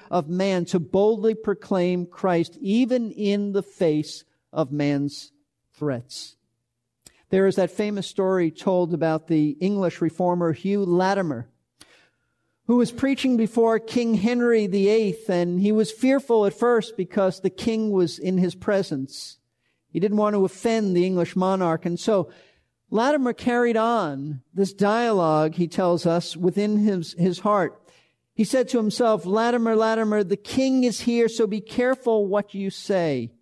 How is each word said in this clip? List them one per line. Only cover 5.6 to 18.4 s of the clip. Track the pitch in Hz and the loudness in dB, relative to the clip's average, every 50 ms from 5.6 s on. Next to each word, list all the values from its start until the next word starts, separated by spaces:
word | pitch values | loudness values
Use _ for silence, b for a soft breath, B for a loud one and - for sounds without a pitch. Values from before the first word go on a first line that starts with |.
| _ _ | _ _
threats. | _ _ 151 147 131 117 123 - - - - - - _ _ _ _ _ _ _ _ _ _ _ _ _ b b b b b b | _ _ -6 -4 -4 -6 -8 -12 -16 -18 -18 -18 -20 _ _ _ _ _ _ _ _ _ _ _ _ _ b b b b b b
There | - 190 190 196 | 0 2 2 2
is | 185 | 2
that | 196 185 170 | 2 0 -2
famous | - - 214 208 208 196 185 | -2 -4 -4 -4 -4 -6 -8
story | - - - 190 185 190 185 175 160 | -6 -4 -2 0 0 0 0 0 -2
told | 156 - - 202 185 180 180 160 175 | -2 -2 -2 0 0 2 0 0 -2
about | 156 156 160 160 156 160 - | -2 0 0 -2 -2 -2 0
the | 170 156 151 151 139 - | 0 2 2 0 0 -2
English | 180 190 208 202 190 170 - - | -2 -2 0 0 -2 -2 -2 -2
reformer | 175 160 165 - 180 180 175 180 175 165 | -2 -4 -2 0 0 0 0 0 0 -2
Hugh | 160 - - 190 202 202 202 | -2 -2 -2 -2 0 0 0
Latimer, | 175 175 180 185 190 196 196 185 160 135 113 - - _ _ _ _ _ b b b b b b b b b b b b b b b b b _ | 2 2 2 2 2 0 0 -2 -2 -4 -6 -8 -12 _ _ _ _ _ b b b b b b b b b b b b b b b b b _
who | - 233 247 | 0 2 2
was | 240 233 240 | 2 0 0
preaching | - - 269 277 - - 262 254 | -2 -2 -2 0 0 0 0 2
before | 226 226 202 - 240 226 226 226 214 | 2 0 0 2 2 2 2 2 0
King | 220 220 - 240 240 226 226 | -2 -2 -2 -2 0 2 0
Henry | 185 185 233 247 240 240 240 233 220 214 196 | 0 2 0 0 2 2 4 4 2 2 2
the | 180 202 196 202 | 0 2 2 4
eighth, | 214 226 226 202 170 - - - | 4 2 2 0 -2 -4 -4 -2
and | 190 175 175 175 175 180 | 0 0 0 0 0 0
he | 196 208 214 | 2 2 2
was | 214 220 - | 2 0 0
fearful | - - - 254 269 277 269 - 233 220 208 | -2 0 2 2 2 2 2 2 2 2 2
at | 202 - | 2 0
first | - 233 240 240 226 - - - | 0 0 2 2 2 0 -2 -6
because | - 185 - - 214 196 190 - - | -8 -8 -4 -2 0 0 0 -2 -2
the | - 190 | -4 -6
king | 185 - - 233 226 220 220 214 | -6 -4 -4 -2 -2 0 0 0
was | 202 190 180 165 - - | 2 2 0 0 -2 -4
in | - 185 185 | -4 -2 0
his | 185 | 0